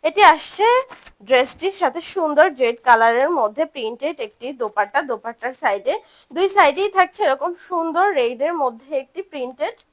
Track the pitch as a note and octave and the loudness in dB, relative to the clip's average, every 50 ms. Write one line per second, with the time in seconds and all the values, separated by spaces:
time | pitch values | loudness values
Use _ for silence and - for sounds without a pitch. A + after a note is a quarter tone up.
0 | - D#4 D#4+ F#4+ G#4 E4+ D#4+ D#4 - - - - G4+ A#4 A#4+ B4+ C5+ B4+ - - | -4 -4 2 6 6 6 6 6 -2 -12 -4 0 2 4 4 2 0 _ -14 -20
1 | - - _ _ G3+ G3 C4 B3 C4 C4 - - D#4+ F#4+ F#4+ - F4+ C4+ B3+ E4+ | -20 -20 _ _ -4 2 2 2 2 0 -4 -6 -6 -6 -4 -2 -2 -2 -2 -4
2 | D#4+ - - F#4+ E4+ D4+ D4 C#4+ D#4+ F#4+ D4 B3+ C4 A#3 A#3+ A#3 _ B3+ A#3+ A3+ | -8 -6 -4 -2 -2 0 4 4 4 4 4 0 -2 -2 -2 -2 _ 4 4 6
3 | A3+ A#3 A#3 A#3+ C4+ D#4 F4 D#4 A3+ G#3 G#3+ C#4 D#4+ D#4 _ C#4+ A#3 A3 A#3 A#3 | 6 4 4 2 0 0 0 0 0 -2 -2 -4 -6 -6 _ -8 -8 -8 -8 -6
4 | C4+ D4+ E4+ C#4+ B3 G#3 _ _ A#3 B3+ C4+ B3 A#3+ G#3+ G#3+ G3+ G3+ G3+ - C#4 | -8 -8 -6 -6 -12 -12 _ _ -12 -12 -8 -8 -8 -6 -2 -4 -4 -2 -2 -4
5 | D#4 C4+ A#3+ A3 _ A3+ A#3 _ - B3 C4 - - A#3+ G3+ G3+ G3 A#3+ E4 G#4+ | -2 -2 -8 -8 _ -14 -14 _ -10 -10 -10 -4 -4 -2 -2 -2 -2 -4 -4 -4
6 | - _ _ _ _ _ B3 D#4+ F4+ F#4+ G4 G4+ F4 D4 C4 D4 G4 G#4 G4+ F#4+ | -6 _ _ _ _ _ -4 -2 -2 0 2 4 4 4 4 0 -4 -2 2 0
7 | F4+ F4+ - - G#4 D#4 C4 C4+ C#4 F4 F4 - - - F4+ E4+ E4 E4 D4+ E4+ | 0 0 0 -2 0 0 0 0 -4 -8 -8 -8 -12 -8 -6 -4 -4 -4 0 0
8 | F#4+ G#4 F#4+ C#4+ B3 A#3 B3+ A3+ C4+ D#4+ F4 D#4+ C#4+ B3+ A#3 A3+ C4+ C4+ D4+ C4+ | 0 0 2 0 -2 -2 -2 -4 -4 -4 -2 -2 -4 -4 -4 -8 -14 -8 -8 -8
9 | C4+ _ _ E4 F#4+ _ - C#4+ B3+ B3+ B3 B3 D4 F#4+ A#4+ _ _ _ | -8 _ _ -14 -14 _ -10 -10 -10 -10 -8 _ -8 -8 -8 _ _ _